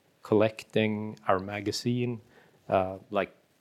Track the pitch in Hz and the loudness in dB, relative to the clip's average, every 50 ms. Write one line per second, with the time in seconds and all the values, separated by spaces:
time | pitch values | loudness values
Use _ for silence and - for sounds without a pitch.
0 | _ _ _ _ - - 113 104 107 110 - - - - - 110 107 107 107 107 | _ _ _ _ -2 2 4 6 6 4 2 -4 -12 -2 0 2 2 2 0 -2
1 | 107 107 107 - - - 101 92 95 101 101 104 104 101 98 - - 123 120 123 | -4 -8 -10 -4 -2 0 0 0 0 -4 -8 -6 -4 -4 -6 -4 -2 -2 -2 -2
2 | 120 123 120 107 - _ _ - - _ _ _ _ - 101 95 92 92 95 95 | -2 -4 -4 -8 -12 _ _ -20 -20 _ _ _ _ 0 0 0 0 0 -4 -10
3 | - - 104 101 92 - - _ _ _ _ _ | -10 -4 -2 -2 -2 -2 -6 _ _ _ _ _